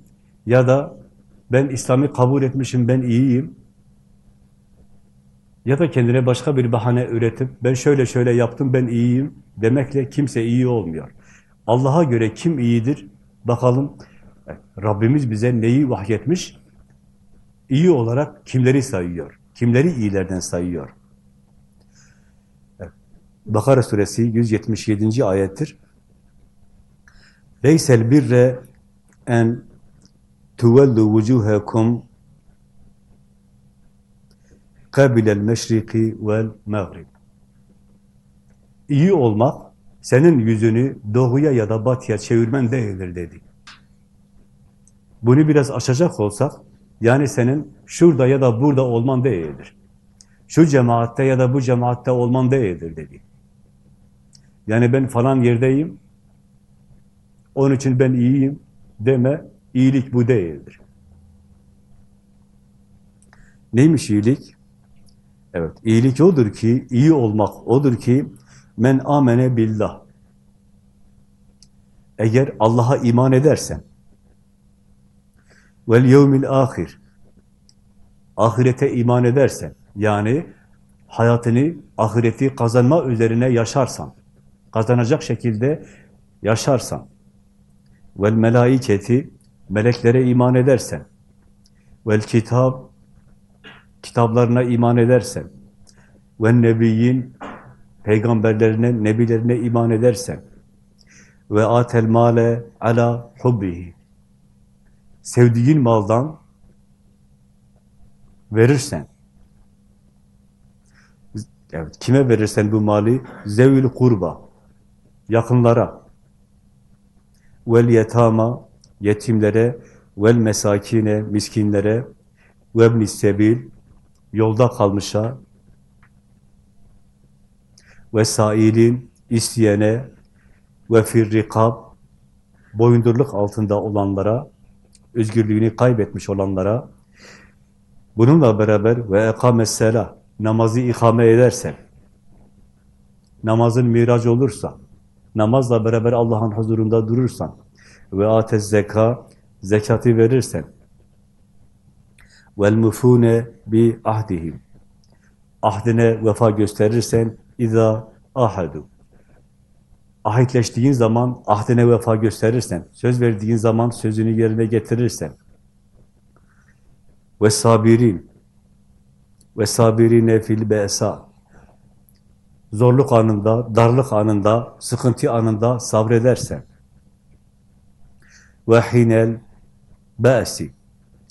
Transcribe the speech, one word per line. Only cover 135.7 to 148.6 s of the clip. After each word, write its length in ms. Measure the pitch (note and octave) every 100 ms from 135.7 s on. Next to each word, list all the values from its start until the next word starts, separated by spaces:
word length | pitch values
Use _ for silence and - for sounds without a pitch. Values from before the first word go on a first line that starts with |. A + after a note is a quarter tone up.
| -
kaybetmiş 540 | B2 A2+ G2 G2 -
olanlara, 600 | G2 G2 F#2+ F#2+ A#2+ - - _ _ - - - _ _ _ _ - _ G#2+
bununla 420 | A#2 D#3+ B2+ G#2
beraber 520 | G#2+ G#2+ A2 A#2+ A2+
ve 160 | G2 A2+
ekames 420 | A2+ B2 A#2 A2
sela, 480 | - A2 A2+ F#2+ - _ _
namazı 400 | G#2+ A2 A2+ A#2
ikame 500 | B2 A#2 A#2 A2+ A#2
edersen, 460 | A2+ B2 - D#2+ C#2+ - _ _ _ _ - _ _ _ _ _ _ _ _ _ _
namazın 440 | G#2+ A2+ A#2 A#2 B2
miracı 440 | A#2 A#2 A#2+ A#2
olursa, 460 | A#2+ C3+ - - - - - _ _ _ G#2+
namazla 500 | G#2+ C3 A#2 A#2 A2
beraber 280 | A2+ A#2
Allah'ın 380 | A#2 A#2 A2 A2
huzurunda 560 | G#2+ A2 A2+ A2 A2+ G#2+
durursan, 480 | A#2+ B2 - D#2+ - _ _ _ - -
ve 140 | F#2+ G#2
atez 420 | A2+ A2 A2